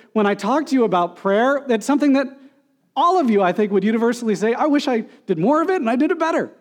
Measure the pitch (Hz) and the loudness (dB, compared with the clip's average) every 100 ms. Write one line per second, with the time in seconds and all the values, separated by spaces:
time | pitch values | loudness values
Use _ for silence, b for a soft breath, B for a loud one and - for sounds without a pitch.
0 | B 220 202 202 202 277 294 262 226 175 | B -2 0 0 -2 -2 0 0 2 0
1 | 175 175 196 202 247 277 262 226 202 285 | -2 -4 -2 0 2 0 -2 -2 0 0
2 | 294 269 269 - B B _ _ _ - | 2 2 0 -8 B B _ _ _ -2
3 | 320 370 269 202 185 180 214 196 196 226 | 2 2 2 2 2 0 0 0 0 0
4 | 233 233 226 190 214 233 294 285 294 233 | 0 -2 -2 -2 -2 0 0 0 0 -2
5 | 220 B - 170 190 302 330 370 233 247 | -4 B -6 -2 0 2 0 0 0 0
6 | 302 339 320 330 151 - | 0 0 -2 -2 -4 -8